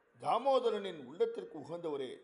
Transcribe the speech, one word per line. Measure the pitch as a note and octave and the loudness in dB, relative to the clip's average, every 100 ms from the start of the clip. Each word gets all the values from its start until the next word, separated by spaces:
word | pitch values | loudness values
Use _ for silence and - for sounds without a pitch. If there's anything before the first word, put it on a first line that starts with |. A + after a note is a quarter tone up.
| _ B2 | _ -6
தாமோதரனின் | C3+ G#3 C4+ C4+ A3+ G#3 G3 D#3+ | 0 2 4 4 4 2 -2 -8
உள்ளத்திற்கு | B2 E3 A3+ A3+ - D#3 | -10 0 0 0 -8 -10
உகந்தவரே, | C3 E3+ E3 C#3 B2+ - | -8 -6 -4 -2 -4 -8